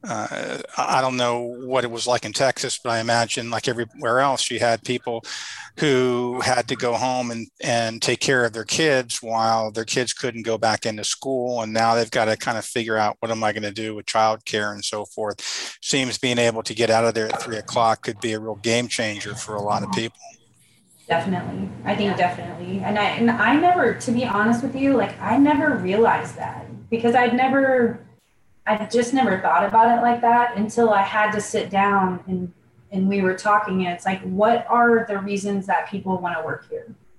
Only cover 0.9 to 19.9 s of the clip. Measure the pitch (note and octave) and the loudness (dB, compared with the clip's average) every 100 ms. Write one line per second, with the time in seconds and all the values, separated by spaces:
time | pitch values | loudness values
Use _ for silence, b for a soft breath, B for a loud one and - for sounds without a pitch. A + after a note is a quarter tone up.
0.9 | C3 C3 B2+ B2 A#2+ A#2+ B2 B2+ C3 A#2+ | 2 0 0 0 -2 -6 -10 -2 -2 -2
1.9 | A#2 A#2+ A#2+ A2 G#2 C3+ - C3+ - B2+ | -4 0 0 0 0 0 0 -4 -4 -2
2.9 | A#2 A2+ A#2 A#2 - A#2 A#2 - A#2+ A2+ | -2 2 2 2 -2 -4 -4 -4 -4 -6
3.9 | - C#3 B2 C#3 B2+ - A#2 A#2+ A2+ - | -4 0 2 2 2 -2 0 2 0 -2
4.9 | B2 - A#2 B B B B B - D#3 | -6 -4 -8 B B B B B -2 2
5.9 | C3 B2+ A#2+ B2 B2 A#2 B2+ A#2+ B2 B2+ | 4 2 0 -2 -2 0 0 0 -2 -2
6.9 | A#2 B2+ B2+ B2 A#2 A2+ _ D#3+ A#2+ A2+ | 0 0 -2 -4 -6 -10 _ -2 0 0
7.9 | A2+ - B2+ - C3+ A#2+ A2 G#2+ - D#3+ | -2 -2 0 2 2 2 -2 -6 0 2
8.9 | C3+ A#2+ - A#2 A2+ A2+ A2+ A2 G#2+ A2+ | 2 0 -6 -4 0 2 2 0 -4 -2
9.9 | - B2 - C3 A#2 A2 A2 A2+ G#2 A#2 | -2 -2 -2 -6 -6 -4 0 2 0 -2
10.9 | G#2+ G2+ - C3+ C3 B2 A#2+ A2 A2 A2+ | -4 -6 -6 -4 -2 -2 -2 -2 2 4
11.9 | A#2 A2+ C3 A2 G#2+ - A2+ - - A2+ | 4 2 0 0 0 -2 -4 -4 -4 -2
12.9 | A2 G#2+ - A2+ A2+ A2 G#2 G#2+ G2+ A2 | 0 0 -2 -4 -2 -2 -2 -6 -6 -8
13.9 | G#2 G2+ A2+ A2 A2 - A2 G#2 G#2 G2 | -8 -2 2 2 2 -2 -4 -2 -4 -6
14.9 | G#2+ G#2 - G#2+ G2+ B B B B - | -6 -8 -6 -6 -6 B B B B -2
15.9 | C#3 C3 A2 C3 A#2+ A#2 A2+ A2 A2 A#2 | 0 0 -2 -2 2 2 0 -6 -2 2
16.9 | A2+ A#2 A2+ A2 - B2+ A2 - - A2+ | 4 4 0 -2 -4 -6 -8 -4 0 2
17.9 | A2 - G#2+ A#2+ G#2+ A2 G#2+ A#2 A#2 A#2+ | 2 -2 -6 -4 -4 -6 -6 0 0 0
18.9 | - A2+ G#2 G#2 G#2+ - G#2+ G#2 G#2 G2+ | -4 -4 -4 -10 -10 -8 -6 -2 -2 -2